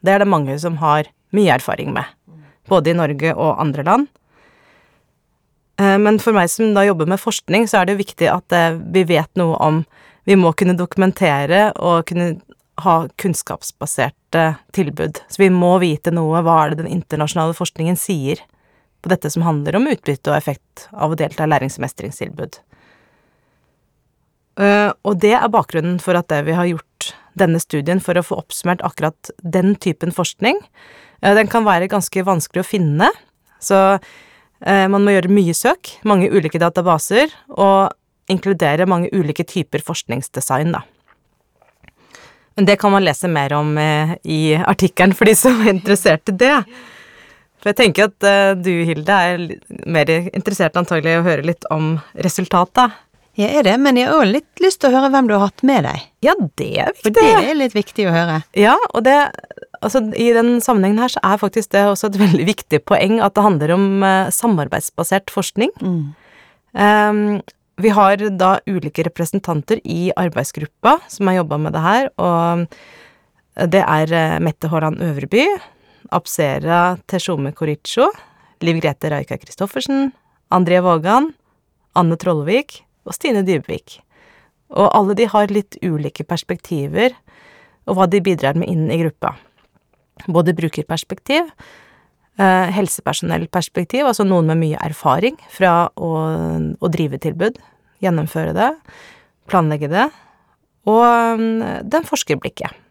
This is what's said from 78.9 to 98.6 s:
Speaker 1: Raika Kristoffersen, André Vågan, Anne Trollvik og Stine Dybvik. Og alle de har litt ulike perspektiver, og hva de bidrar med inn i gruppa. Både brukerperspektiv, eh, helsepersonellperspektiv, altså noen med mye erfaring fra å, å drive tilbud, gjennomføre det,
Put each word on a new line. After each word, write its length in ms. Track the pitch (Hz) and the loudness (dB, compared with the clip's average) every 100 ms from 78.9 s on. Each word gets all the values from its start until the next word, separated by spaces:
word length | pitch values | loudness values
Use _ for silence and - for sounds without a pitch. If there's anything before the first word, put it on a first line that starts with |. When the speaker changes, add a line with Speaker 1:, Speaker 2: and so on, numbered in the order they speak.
| 139 151 | -4 -4
Speaker 1:
Raika 280 | 143 - - | -6 -6 -10
Kristoffersen, 760 | - - 196 - 254 269 277 - _ _ _ | -12 -8 -8 -6 -4 -2 -2 -6 _ _ _
André 300 | 185 175 180 | 0 2 2
Vågan, 520 | 180 170 165 233 311 - _ _ _ _ _ - | 2 0 2 0 0 -8 _ _ _ _ _ 0
Anne 200 | 170 165 | 0 0
Trollvik 640 | 185 156 147 226 294 - _ _ - | -2 -2 0 -2 -2 -14 _ _ -16
og 80 | |
Stine 280 | - 320 220 | -8 -2 -2
Dybvik. 560 | 190 165 - - _ - _ _ _ _ _ _ _ | 0 -2 -4 -12 _ -20 _ _ _ _ _ _ _
Og 200 | - 202 | 0 2
alle 200 | - 196 | 2 0
de 100 | 202 226 | 0 0
har 200 | 214 208 | 0 0
litt 280 | 208 196 - | -2 -4 -8
ulike 420 | 185 151 143 - | -6 -4 -6 -10
perspektiver, 920 | 151 175 - 175 - 160 139 165 240 247 _ _ _ _ _ _ - | -8 -8 -6 -10 -8 -8 -4 -2 -2 -2 _ _ _ _ _ _ -8
og 100 | 190 | 0
hva 120 | 185 | 2
de 120 | 196 | 2
bidrar 340 | 185 170 135 | 0 0 0
med 140 | 151 - | -2 -2
inn 220 | 170 156 | -2 -2
i 80 | 165 | -2
gruppa. 360 | 165 - - - _ _ _ _ _ _ _ _ - | -2 -4 -8 -8 _ _ _ _ _ _ _ _ -2
Både 260 | 170 170 | 0 0
brukerperspektiv, 1000 | 165 165 - 151 160 - 190 - 285 339 _ - - _ _ _ _ _ - | 0 -4 -6 -8 -8 -8 -14 -2 -2 -2 _ -20 -20 _ _ _ _ _ 0
eh, 320 | 196 185 180 | 2 4 0
helsepersonellperspektiv, 1300 | 185 190 - - - 165 165 165 185 160 - 175 254 285 | -2 -4 -4 -6 -6 -4 -4 -4 -4 -4 -6 -4 -2 -2
altså 180 | 226 196 | 0 0
noen 200 | 180 156 | 2 2
med 120 | 160 | 0
mye 200 | 160 156 | -2 -4
erfaring 560 | 160 156 151 135 220 311 _ | -8 -4 0 0 0 -4 _
fra 380 | - 190 170 170 - | 0 2 4 0 -4
å, 140 | 170 160 160 160 165 160 156 - | -6 -4 -4 -4 -4 -4 -6 -4
å 80 | 175 | -4
drive 280 | 165 151 135 | -2 -4 -4
tilbud, 380 | 160 160 202 240 _ _ _ _ | -8 -4 -4 -4 _ _ _ _
gjennomføre 500 | 190 165 156 160 160 | -2 -2 -4 -6 -4
det, 180 | 165 | -2